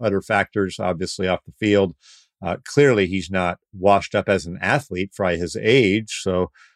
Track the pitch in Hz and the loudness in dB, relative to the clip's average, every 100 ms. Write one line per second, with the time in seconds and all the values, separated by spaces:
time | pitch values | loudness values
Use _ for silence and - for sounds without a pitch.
0 | 113 98 - 101 95 107 95 - 95 85 | -2 -2 0 -2 0 -2 -4 -4 -6 -4
1 | 92 - 92 90 - - 104 101 98 - | -8 -4 -2 -2 -6 -4 2 2 2 -2
2 | _ - _ _ 90 98 - - 143 110 | _ -20 _ _ -8 -8 -2 4 4 4
3 | 92 95 85 92 87 90 _ 95 95 98 | 2 -2 -4 -2 -2 -4 _ 0 2 2
4 | - 104 95 98 - 92 92 139 - 90 | 2 -2 0 0 -2 -6 -2 -2 -2 -8
5 | 98 - 92 85 87 110 110 135 104 107 | -8 -4 -2 -2 -4 -2 2 4 4 0
6 | 107 - 95 90 92 _ _ | -4 -6 -2 -2 -2 _ _